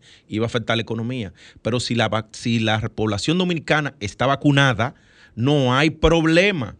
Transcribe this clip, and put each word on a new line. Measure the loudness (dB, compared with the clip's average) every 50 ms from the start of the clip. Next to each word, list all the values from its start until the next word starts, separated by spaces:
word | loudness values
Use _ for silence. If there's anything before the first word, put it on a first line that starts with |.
| _ -20 -20 -20 _ -8
Y | -4 -4
va | -2
a | -2
afectar | -2 -4 -2 -2 -2
la | -2
economía. | -2 -4 -6 -6 -6 -6 -6 -8 -8 -10 -12 -16 -20 -20 -14 -8
Pero | -4 -4 -2 -2
si | -2 -2 0
la | 0 0 0
vac-, | 0 -4 -6 _ -12
si | -8 -4 -2 0 0
la | 0 0 0 -2 -2 -4
población | -4 -4 -2 -2 -2 -2 0 0 0 0
dominicana | 0 0 -2 -2 -2 0 0 0 0 -4 -6 -8
está | -10 -8 -4 -2 0
vacunada, | 0 0 2 2 2 4 4 4 4 2 0 -2 -4 -6 _ _ _ _ _ -20 -16 -8 -2
no | 0 2 2 2 2 2 2
hay | 2 2 0
problema. | 0 2 2 2 4 4 2 2 4 4 2 2 0 -2 -6 -8 -10 -16